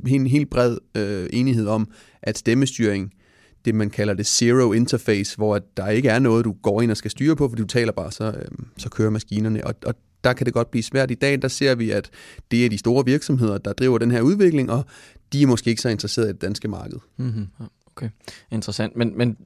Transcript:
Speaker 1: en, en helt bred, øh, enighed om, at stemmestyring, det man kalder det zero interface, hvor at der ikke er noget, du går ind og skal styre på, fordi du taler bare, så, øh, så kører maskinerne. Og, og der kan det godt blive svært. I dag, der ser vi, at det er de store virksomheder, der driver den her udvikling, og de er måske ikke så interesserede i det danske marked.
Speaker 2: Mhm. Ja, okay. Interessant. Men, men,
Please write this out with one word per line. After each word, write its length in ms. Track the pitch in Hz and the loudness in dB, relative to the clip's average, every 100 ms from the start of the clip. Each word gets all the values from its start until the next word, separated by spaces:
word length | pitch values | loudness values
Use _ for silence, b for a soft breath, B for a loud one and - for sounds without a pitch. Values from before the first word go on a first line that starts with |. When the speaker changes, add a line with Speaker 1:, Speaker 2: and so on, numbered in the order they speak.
| 127 | 2
Speaker 1:
en, 80 | 135 | 2
en 60 | 131 | 2
helt 220 | 147 143 | 0 0
bred, 280 | 127 123 113 - 110 | 0 0 0 -6 -6
øh, 340 | 101 98 90 | -4 -4 -4
enighed 340 | 120 131 117 104 | 0 0 0 0
om, 200 | 110 110 b b b | -2 -4 b b b
at 160 | - 107 | -8 -2
stemmestyring, 720 | 113 127 131 - 110 98 98 b b b b b 120 | 0 2 2 0 0 0 -6 b b b b b -2
det 100 | 110 | 0
man 140 | 104 | 0
kalder 240 | - 104 | -2 -2
det 120 | 98 101 | -2 -2
zero 440 | - 117 127 120 | 2 4 4 4
interface, 640 | 113 120 120 - 101 98 - | 2 2 0 0 0 -2 -2
hvor 180 | 107 101 | 0 0
at 80 | - - | -4 -6
der 100 | 95 | -2
ikke 200 | 110 135 | 2 2
er 100 | 117 | 4
noget, 260 | 131 113 113 | 4 4 2
du 60 | 92 | 0
går 200 | 107 104 | 0 2
ind 100 | 117 | 2
og 60 | 104 | 0
skal 140 | 107 | -4
styre 240 | - 143 143 | -2 0 2
på, 140 | 139 | 0
fordi 120 | 113 | -2
du 60 | 101 | -2
taler 240 | 123 113 | -2 -2
bare, 200 | - 80 | -4 -8
så, 120 | - | -6
øh, 240 | 110 - - - - - | -6 -6 -10 -12 -14 -14
så 120 | - | -8
kører 200 | - 107 | -2 0
maskinerne. 580 | 107 - 104 110 107 - | 0 -4 -4 -2 -2 -4
Og, 60 | 110 - | -6 -8
og 100 | - _ _ | -8 _ _
der 100 | 127 | -2
kan 120 | 127 127 | 0 0
det 80 | |
godt 180 | 117 117 | -2 -2
blive 120 | 117 | -4
svært. 280 | - 135 131 | -2 -2 -2
I 20 | |
dag, 280 | 120 139 139 | -2 0 0
der 60 | 135 | -2
ser 280 | - 139 120 | 0 2 2
vi, 160 | 110 | 0
at 180 | 104 - B B B - | -2 -4 B B B -2
det 140 | 117 120 | 2 2
er 40 | |
de 80 | 101 | 2
store 280 | 113 127 123 | 2 2 2
virksomheder, 520 | 147 - 131 110 98 | 0 2 2 2 0
der 160 | 101 | -4
driver 240 | 101 127 113 | 0 2 2
den 140 | 117 | 2
her 100 | 120 | 4
udvikling, 500 | 127 202 185 151 127 | 4 4 4 4 0
og 140 | 117 - B B B _ | -2 -4 B B B _
de 100 | 143 | 2
er 40 | 139 | 4
måske 220 | 117 117 | 4 0
ikke 120 | 113 | 0
så 80 | 123 | -2
interesserede 400 | 104 101 - 110 | -2 -2 -2 -2
i 40 | |
det 80 | 92 | -2
danske 260 | 92 104 110 | -6 -6 -8
marked. 300 | 98 107 - - - | -8 -10 -14 -14 -8
Speaker 2:
Mhm. 300 | 127 110 95 - | -6 -6 -8 -14
Ja, 60 | 110 _ _ | -20 _ _
okay. 240 | - 117 - B B B | -12 -12 -12 B B B
Interessant. 440 | 110 104 - 110 120 | -8 -6 -6 -4 -2
Men, 220 | 117 - | -2 0
men, 200 | 120 107 | -2 -2